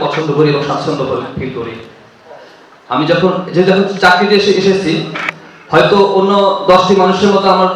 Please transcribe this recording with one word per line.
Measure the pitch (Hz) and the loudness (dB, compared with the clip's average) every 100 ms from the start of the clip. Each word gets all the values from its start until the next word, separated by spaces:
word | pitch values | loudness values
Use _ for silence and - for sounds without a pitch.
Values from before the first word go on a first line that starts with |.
পছন্দ | 147 147 156 | -4 -4 -2
করি | 143 151 | 0 2
এবং | 139 | 0
স্বাচ্ছন্দ্য | 143 143 156 143 135 120 120 - | -2 -4 -4 -4 -4 -6 -8 -10
ফিল | 131 | -10
করি। | 120 117 113 - - - _ - - - - - - - | -8 -10 -12 -18 -20 -20 _ -20 -20 -20 -20 -20 -20 -8
আমি | 131 156 | -4 0
যখন, | 175 185 - - | 0 0 -2 -4
যে | 165 | 0
যখন | 190 190 196 - | 2 2 0 0
চাকরিতে | - 240 202 | 2 2 2
এসে, | 208 202 | 2 2
এসেছি, | 190 190 185 156 160 - - - - - - - | 2 2 0 0 -4 -4 -8 -10 -10 -16 -20 -2
হয়তো | 156 156 202 | 0 2 2
অন্য | - 190 196 202 196 190 - | 2 2 0 2 0 0 2
দশটি | 185 - 196 | 2 4 2
মানুষের | 190 185 202 | 2 2 2
মতো | 196 196 | 2 2
আমার | 180 180 | 2 0